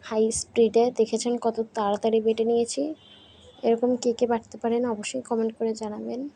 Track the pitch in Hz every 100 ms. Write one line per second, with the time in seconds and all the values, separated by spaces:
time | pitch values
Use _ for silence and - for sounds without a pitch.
0 | - 220 220 226 - - 226 226 240 -
1 | 220 220 240 240 233 226 226 - 208 208
2 | 226 220 220 226 226 233 233 - 294 311
3 | - - - - - - 240 233 247 247
4 | 247 233 240 233 - 220 233 233 247 214
5 | 214 262 247 233 220 226 226 220 220 214
6 | 220 233 285